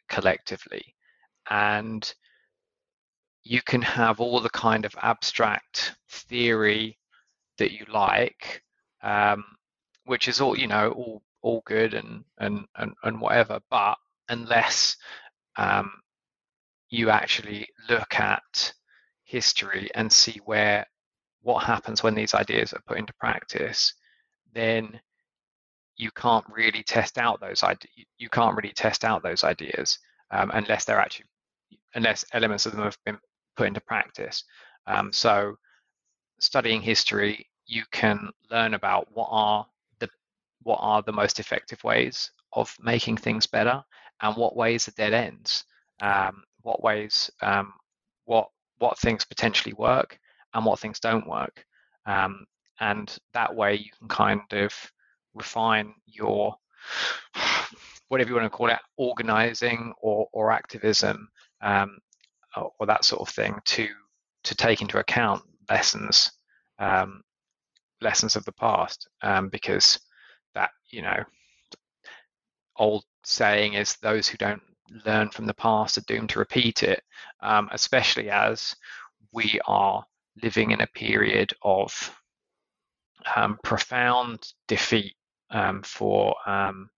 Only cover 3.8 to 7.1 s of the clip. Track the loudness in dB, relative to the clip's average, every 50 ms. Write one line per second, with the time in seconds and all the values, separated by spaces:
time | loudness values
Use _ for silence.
3.8 | 2 0 2 2 4 4 4 2 0 0 0 0 0 0 -4 0 2 2 2 2
4.8 | 0 -2 -6 -2 0 0 0 0 -2 -4 0 0 2 2 0 -2 -6 _ -8 -6
5.8 | -6 -6 -8 -12 _ _ -18 -18 -14 -8 -4 0 2 2 2 4 4 2 2 2
6.8 | -2 -6 -8 -14 _ _